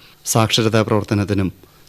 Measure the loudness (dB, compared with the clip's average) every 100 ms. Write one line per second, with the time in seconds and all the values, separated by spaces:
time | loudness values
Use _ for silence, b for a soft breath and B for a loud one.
0 | b b -2 0 2 0 2 0 0 -2
1 | 0 -2 0 -2 -4 -6 b b